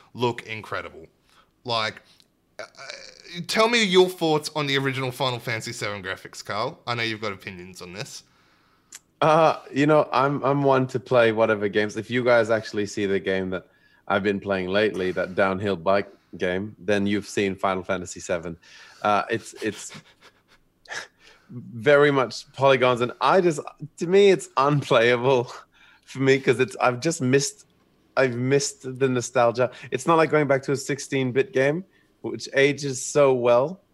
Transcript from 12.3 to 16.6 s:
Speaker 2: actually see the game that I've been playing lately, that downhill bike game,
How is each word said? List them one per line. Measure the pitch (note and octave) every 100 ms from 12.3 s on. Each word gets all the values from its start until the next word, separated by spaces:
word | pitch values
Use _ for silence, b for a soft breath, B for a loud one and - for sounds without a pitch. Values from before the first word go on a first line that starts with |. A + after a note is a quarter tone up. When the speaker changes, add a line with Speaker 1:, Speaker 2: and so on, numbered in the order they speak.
| A#2+ A2
Speaker 2:
actually | A2 - G#2+ G2+
see | - G2+
the | G2
game | G2 F#2+ F#2
that | F#2 - b b b -
I've | G2+
been | G2+ G2+
playing | G2 F#2+ F#2
lately, | G2+ G#2+ F#2 F#2
that | F2+ F2
downhill | F#2 G2 F#2 G2+ F#2
bike | E2+ G2+ G2 - _ E2+
game, | F#2 F#2